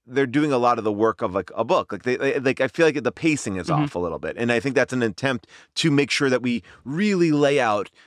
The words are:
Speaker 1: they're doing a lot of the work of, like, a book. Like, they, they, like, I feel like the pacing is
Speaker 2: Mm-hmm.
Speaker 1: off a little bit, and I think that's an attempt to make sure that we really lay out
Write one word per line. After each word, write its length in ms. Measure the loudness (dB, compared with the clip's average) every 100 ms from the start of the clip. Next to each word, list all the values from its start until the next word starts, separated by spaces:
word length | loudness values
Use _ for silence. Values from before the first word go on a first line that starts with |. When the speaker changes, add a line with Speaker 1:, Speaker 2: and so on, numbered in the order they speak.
| -6
Speaker 1:
they're 200 | -2 0
doing 240 | 0 0
a 40 | 2
lot 200 | 2 2
of 60 |
the 80 | 0
work 280 | 2 2 2
of, 120 | -2
like, 160 | -4 -4 -4
a 80 |
book. 260 | 0 0 -2
Like, 140 | -6
they, 120 | -4 0
they, 220 | 0 0
like, 220 | 0 0
I 80 | -2
feel 180 | 2 2
like 160 | 2
the 80 | -4
pacing 440 | -2 -2 0 -4 -6
is 100 | -2
Speaker 2:
Mm-hmm. 140 | 0
Speaker 1:
off 120 | 0 -2
a 20 |
little 220 | -4 -4
bit, 160 | -8 -4
and 140 | 0
I 80 | 0
think 160 | 0 0
that's 160 | 0
an 100 | 0
attempt 460 | -2 -2 -4 -4 -8 -20 -12 -2
to 140 | 2
make 220 | 2 2
sure 180 | 0 0
that 120 | 0
we 200 | 0 -4 -6 -18
really 480 | -10 -2 0 2 2
lay 260 | 4 2 2
out 320 | 2 0 -4 _